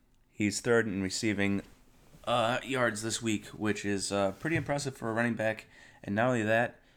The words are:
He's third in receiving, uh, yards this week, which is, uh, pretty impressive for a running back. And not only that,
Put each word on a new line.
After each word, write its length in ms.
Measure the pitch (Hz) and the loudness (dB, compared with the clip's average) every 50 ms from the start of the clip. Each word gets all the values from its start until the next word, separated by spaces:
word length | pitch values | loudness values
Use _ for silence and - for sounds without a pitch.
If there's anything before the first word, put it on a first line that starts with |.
| _ _ _ _ _ _ _ | _ _ _ _ _ _ _
He's 260 | - 107 101 98 - | -2 0 0 0 0
third 260 | - 123 117 117 113 | 2 4 4 4 4
in 160 | 110 90 98 | 2 -2 -2
receiving, 600 | 98 92 - - - 110 104 98 101 98 98 98 - - - - _ - _ - - - - - - | -2 -2 -2 -2 0 0 2 2 2 2 2 0 -2 -6 -14 -20 _ -20 _ -20 -20 -20 -20 -8 -4
uh, 340 | - 120 123 113 113 123 - | 0 2 2 2 2 0 -2
yards 420 | - 113 131 127 123 113 107 104 110 | -4 -4 -2 0 0 0 0 -2 -4
this 180 | 113 107 - | -4 -4 -2
week, 240 | 117 117 107 101 - | 0 0 0 -2 -2
which 380 | - - - 104 107 101 101 - | -8 -8 -2 0 0 0 0 -2
is, 260 | 101 101 98 90 - | -2 -2 -2 -2 -2
uh, 220 | 98 101 98 95 95 | 0 2 2 0 0
pretty 240 | - - 156 165 | -2 -4 -2 -2
impressive 400 | 160 156 - 143 143 143 135 131 | -2 0 -2 -4 -2 -4 -6 -6
for 120 | - 120 113 | -6 -6 -2
a 40 | 110 | 0
running 220 | 113 117 120 113 | 0 0 0 0
back. 320 | 110 110 110 110 - - - - - - - - - - | 0 0 -2 -2 -4 -8 -16 -20 -20 -20 -20 -20 -14 -6
And 100 | - 101 | -2 0
not 140 | 107 117 | 2 2
only 160 | 131 127 117 107 | 2 2 2 2
that, 320 | 107 113 113 120 117 - - _ _ _ | 4 4 4 2 0 -4 -10 _ _ _